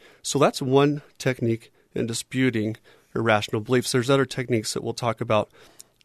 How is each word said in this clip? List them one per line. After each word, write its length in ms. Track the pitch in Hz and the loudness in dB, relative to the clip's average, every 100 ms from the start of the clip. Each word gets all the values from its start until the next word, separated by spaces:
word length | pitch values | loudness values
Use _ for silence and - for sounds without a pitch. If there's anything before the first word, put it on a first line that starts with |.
| - _ | -20 _
So 200 | - 139 | -4 2
that's 200 | 156 - | 2 2
one 420 | 135 139 143 147 - - | 2 4 4 2 -8 -6
technique 520 | 135 127 113 113 - _ _ | -4 -2 -2 -4 -8 _ _
in 120 | - 117 | -6 -4
disputing 720 | 113 - 127 131 113 107 110 _ _ _ | -6 -6 -2 0 0 -4 -6 _ _ _
irrational 460 | - 113 107 - 113 | -2 2 2 2 -4
beliefs. 320 | 107 127 113 | 0 0 2
There's 180 | 131 120 | -2 2
other 160 | 139 131 | 2 0
techniques 480 | - 123 120 107 | -4 -2 -2 -2
that 80 | - | -6
we'll 120 | 113 | -6
talk 260 | 117 120 110 | -6 -4 -4
about 300 | 117 107 - _ - _ - _ | 0 0 0 _ -20 _ -20 _